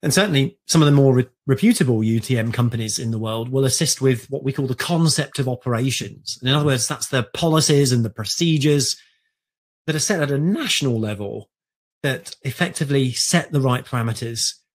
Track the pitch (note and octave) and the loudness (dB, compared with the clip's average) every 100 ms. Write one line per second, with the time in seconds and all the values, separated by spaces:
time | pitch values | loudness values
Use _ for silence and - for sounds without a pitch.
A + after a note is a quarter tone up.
0 | E3+ C3+ G3+ C#3+ C3+ - _ - D3 C#3+ | 2 2 2 2 0 -4 _ 4 6 6
1 | C3+ B2 B2 _ - C3 G#3+ A#3+ B2+ A2+ | 6 4 0 _ -2 2 4 4 2 2
2 | A2 A2+ - B2 A#2 A#2 A#2+ A2+ A2 - | 2 0 0 -2 -2 0 0 0 -6 -6
3 | A2+ A2+ A2 A2+ A#2 C3 C3+ - D#3+ - | -4 -4 -4 -6 -4 0 0 0 0 2
4 | C3+ A#2+ - C3+ C3+ C#3 C3+ B2+ - E3+ | 2 0 -4 -6 -4 -4 -4 -4 -2 2
5 | E3 C#3 C#3+ - C3 B2 - A#2 C3 A#2+ | 2 2 -2 -4 -4 -4 -2 -2 -2 -2
6 | G2+ F#2+ - - B2 C#3+ D3 C3 - C#3 | -8 -12 -12 -6 0 2 2 0 -2 -6
7 | - C3+ A2 - E3+ D#3 D3 D3 C#3 B2 | -2 -2 -2 -2 2 2 4 4 4 2
8 | A2+ - G#2+ - E3+ D#3 C#3+ D3 B2+ - | 0 -4 -8 -2 0 2 2 2 0 -6
9 | _ _ _ _ _ _ _ _ - D#3 | _ _ _ _ _ _ _ _ -6 -4
10 | - G3 C#3+ C#3 D#3+ A#3 C4 - C#3 A#2 | -2 -2 0 0 0 -2 -2 -2 -2 -2
11 | G#2+ G#2 G2+ G#2+ - _ _ _ _ _ | -4 -6 -8 -10 -14 _ _ _ _ _
12 | C#3+ C3 - - C3+ - F3+ - C#3+ C#3 | -4 -4 -8 -12 -10 -4 -6 -4 -2 0
13 | C3 A#2 - E3+ - D3 C3 B2 - B2+ | 0 -2 0 0 0 -2 0 -2 -4 -4
14 | A#2 A2 A#2 A#2 - - _ | -4 -4 -8 -6 -6 -8 _